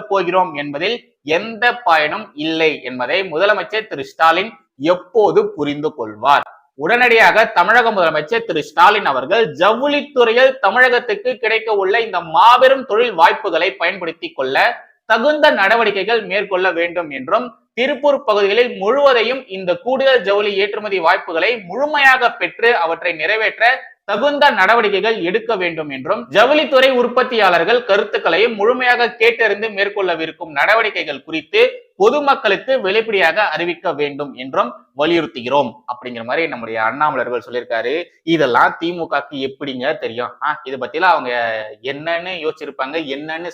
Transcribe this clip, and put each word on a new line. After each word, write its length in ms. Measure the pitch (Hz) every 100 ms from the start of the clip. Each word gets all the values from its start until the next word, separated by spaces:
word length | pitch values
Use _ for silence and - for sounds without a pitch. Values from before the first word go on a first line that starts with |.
போகிறோம் 500 | - 196 175 185 175 143
என்பதில் 420 | 147 143 185 240 - _ 139
எந்த 420 | 170 220 220 240 233
பயனும் 460 | 175 156 151 156 - 143 160
இல்லை 260 | 160 160 131
என்பதை 360 | 123 127 123 180 190
முதலமைச்சர் 640 | 156 202 202 175 214 -
திரு 140 | 151 135
ஸ்டாலின் 480 | - 165 170 220 - _ - 156
எப்போது 460 | 180 - 233 196 180 214
புரிந்து 420 | - 143 147 151
கொள்வார்? 540 | 131 110 107 131 135 - - _ 131
உடனடியாக 580 | 160 240 247 226 185 202 220
தமிழக 360 | 233 208 240 233
முதலமைச்சர் 560 | 202 165 151 151 226 226
திரு 160 | 156
ஸ்டாலின் 440 | 143 165 185 208 175
அவர்கள் 340 | 131 131 220 190
ஜவுளித்துறையில் 1000 | 135 196 233 285 285 285 254 233 233 269 262
தமிழகத்துக்கு 720 | 196 233 254 240 240 202 254 254
கிடைக்க 400 | 220 220 220 202
உள்ள 240 | 190 233
இந்த 200 | 214 180 160 165
மாபெரும் 500 | 220 247 262 269 240
தொழில் 300 | 208 240 175
வாய்ப்புகளை 500 | 180 202 202 160 185
பயன்படுத்தி 560 | - 175 196 170 165 175
கொள்ள 340 | - 131 151 220 240 - _ -
தகுந்த 420 | 226 277 302 302
நடவடிக்கைகள் 720 | 233 196 233 214 196 190 233
மேற்கொள்ள 460 | 190 202 196 185 185
வேண்டும் 400 | 165 170 175 160
என்றும் 340 | 131 135 220 247 - _
திருப்பூர் 500 | - 269 262 285 277
பகுதிகளில் 480 | 240 208 196 220 240 196
முழுவதையும் 680 | 196 277 285 240 226 269 -
இந்த 220 | 190 180 175
கூடுதல் 480 | 240 262 269 254 190
ஜவுளி 280 | 202 214 196
ஏற்றுமதி 420 | 208 214 208 190
வாய்ப்புகளை 540 | 165 190 - 160 202 240 175
முழுமையாக 640 | 220 294 294 269 254 233
பெற்று 380 | - 175 - 226 214
அவற்றை 360 | 165 165 170
நிறைவேற்ற 520 | 160 160 220 208 - 233 254 - _ -
தகுந்த 380 | 214 285 285 285
நடவடிக்கைகள் 640 | 214 190 233 214 190 220 220
எடுக்க 320 | 170 220 226 208
வேண்டும் 340 | 175 160 151 131
என்றும் 260 | 131 220 233
ஜவுளித்துறை 560 | 185 254 302 269 262 269
உற்பத்தியாளர்கள் 880 | 247 240 247 247 233 190 170 170 247 240
கருத்துக்களையும் 640 | 202 214 220 - 220 240 208
முழுமையாக 540 | 214 254 247 240 233 -
கேட்டறிந்து 480 | 226 233 220 202 220
மேற்கொள்ளவிருக்கும் 840 | 196 202 208 185 160 160 - 165 143
நடவடிக்கைகள் 640 | 170 226 214 - 151 135 156
குறித்து 360 | 160 - 208 254 - - -
பொதுமக்களுக்கு 760 | 208 294 277 254 214 190 254 262
வெளிப்படையாக 640 | 190 214 220 196 165 214 202
அறிவிக்க 440 | 156 175 170 180
வேண்டும் 380 | 143 143 139 143 123
என்றும் 360 | 131 170 240 - _ 135
வலியுறுத்துகிறோம் 720 | 156 170 151 131 120 143 123 - -
அப்படிங்கிற 380 | 123 123 117 117
மாதிரி 200 | 151 160
நம்முடைய 320 | 120 113 113
அண்ணாமலர்கள் 640 | 110 135 151 131 120 123 120
சொல்லியிருக்காரு. 480 | 120 117 113 117 160 - _ 160
இதெல்லாம் 480 | 165 131 123 175 -
திமுகக்கு 600 | 165 175 156 143 - 139 135
எப்படிங்க 440 | - 143 127 135 156
தெரியும்? 340 | 123 113 120 -
ஆ, 160 | 143 156 131
இதை 140 | 131
பத்திலாம் 360 | 123 156 180 156
அவங்க 160 | 127 123 117 110 107 107 131
என்னன்னு 480 | 143 160 170 180 180
யோசிச்சிருப்பாங்க, 540 | 156 156 147 135 131 165 143 139
என்னன்னு 360 | 156 160 175